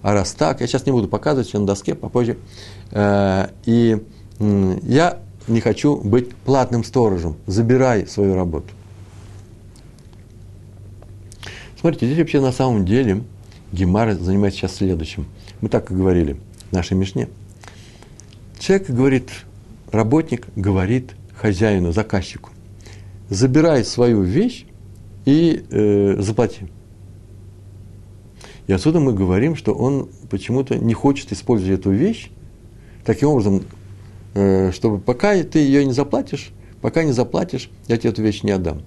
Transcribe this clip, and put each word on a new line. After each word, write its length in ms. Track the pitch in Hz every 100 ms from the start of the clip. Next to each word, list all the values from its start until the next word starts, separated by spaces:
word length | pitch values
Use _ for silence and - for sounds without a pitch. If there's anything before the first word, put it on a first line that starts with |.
А 120 | 98
раз 200 | 104 92
так, 280 | - 156 143
я 60 | 120
сейчас 180 | 135 135
не 60 |
буду 160 | 127 101
показывать, 400 | - - 139 120
все 100 | 104
на 80 | 104
доске, 280 | 196 -
попозже. 420 | 151 - 123 117 113 - - - - -
Э, 580 | - 104 101 98 95 98 - -
и, 320 | 117 117 107 - - - -
м, 400 | 104 101 95 92
я 380 | - 127 170 - - - -
не 120 | 113
хочу 360 | 113 107 147 147
быть 380 | 101 117 123
платным 500 | - - 135 127 120
сторожем. 520 | 101 131 113 92 82 76 -
Забирай 600 | 95 113 127 131 113 -
свою 280 | - 101
работу. 340 | 92 87 78 - - - - - - - - - - - - - - - - - - - - - - - - - - - - - - - -
Смотрите, 260 | 165 156 120
здесь 120 | 151
вообще 220 | 165 151
на 120 | 131
самом 320 | 127 131 113
деле 380 | 92 117 127 95 123 - - - -
Гемара 420 | 87 90 95 113
занимается 460 | 95 87 98 101 95
сейчас 160 | 123 -
следующим. 500 | 95 87 80 - 71 - - -
Мы 80 | 110
так 220 | 113 -
и 40 |
говорили 420 | 92 92 90 78 69 - - -
в 20 |
нашей 240 | 95 87 95
Мишне. 320 | 95 - 120 - - - - - - - - - - - - -
Человек 300 | - 196 190
говорит, 400 | 123 135 131 - - - - - - -
работник 560 | 107 110 147 160 123 -
говорит 600 | - 98 95 92 127 127 - -
хозяину, 580 | - 110 90 110 101 87
заказчику: 580 | 82 - 101 - - - - - - - - - - -
«Забирай 560 | 98 127 131 165 143
свою 380 | 104 - 120 110
вещь 420 | 90 113 240 - - - - - - -
и, 400 | - 147 170 - -
э, 460 | 117 107 101 101 98
заплати». 480 | 101 110 113 - 95 - - - - - - - - - - - - - - - - - - - -
И 60 |
отсюда 280 | - 151 165
мы 120 | 139
говорим, 440 | 104 95 92 139 160
что 180 | -
он 340 | 104 123 139 123 - -
почему-то 480 | 104 - 123 131 113
не 160 | 113
хочет 380 | 113 139 139 -
использовать 480 | 98 - 117 92 95
эту 100 | 101
вещь 400 | 98 180 226 - - - - - - - -
таким 240 | - 107 143
образом, 360 | 139 101 98 - - - - - - -
э, 400 | 98 98 95 95
чтобы 260 | 92 120 104
пока 360 | - 165 202 196
ты 160 | 160 160
ее 260 | 143 139
не 80 | 139
заплатишь, 580 | 123 143 262 262 143 - - - -
пока 240 | 113 165
не 80 | 156
заплатишь, 560 | 120 117 170 175 131 - - -
я 100 | 117
тебе 120 | 120
эту 120 | 107
вещь 200 | 110 104
не 100 | 104
отдам. 280 | 98 85 73